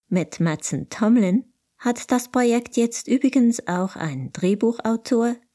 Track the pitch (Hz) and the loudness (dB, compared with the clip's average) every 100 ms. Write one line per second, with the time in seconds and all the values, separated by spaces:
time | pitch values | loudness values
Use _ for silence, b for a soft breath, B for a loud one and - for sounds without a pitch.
0 | _ 185 160 - 165 156 - 139 - - | _ -2 -2 -2 -2 -2 -6 -6 -8 -2
1 | 220 240 190 202 - _ _ _ 247 240 | 2 4 4 2 -2 _ _ _ -4 -4
2 | - 247 247 254 240 233 233 - 233 - | -2 -2 0 0 2 0 0 0 0 -2
3 | - 254 269 269 233 233 - 180 190 - | -2 0 2 4 4 2 -2 -4 -4 -4
4 | 160 135 131 - 185 208 226 233 220 226 | -8 -6 -8 -2 0 2 0 0 -2 -4
5 | - 233 233 240 _ | 0 0 0 -4 _